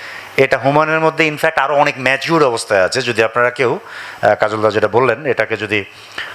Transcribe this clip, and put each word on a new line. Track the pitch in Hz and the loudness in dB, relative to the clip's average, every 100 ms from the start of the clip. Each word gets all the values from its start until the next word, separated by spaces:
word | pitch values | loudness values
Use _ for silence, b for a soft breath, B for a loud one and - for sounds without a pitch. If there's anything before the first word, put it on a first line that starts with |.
| B B B - | B B B 0
এটা | 135 131 | 0 2
হুমায়ুনের | 131 147 156 160 | 2 2 2 2
মধ্যে | 160 147 156 | 0 0 -2
in | 151 | 0
fact | 160 151 | -2 0
আরও | 139 143 | 0 2
অনেক | 147 135 | 0 0
ম্যাচিউরড | 131 135 147 165 | -2 -2 0 2
অবস্থায় | 139 117 - 101 | 2 0 0 2
আছে। | 90 131 | 2 0
যদি | 123 110 | -2 0
আপনারা | 110 120 120 | 0 2 0
কেউ, | 120 123 175 - B B B | 0 -2 -2 -8 B B B
আহ, | 110 104 | 0 2
কাজলদা | 107 107 107 | 0 2 0
যেটা | 104 104 | 2 2
বললেন, | 110 127 117 151 | 2 2 0 -2
এটাকে | 110 110 107 | -2 -2 -4
যদি, | 107 104 98 B B B B | -2 -4 -4 B B B B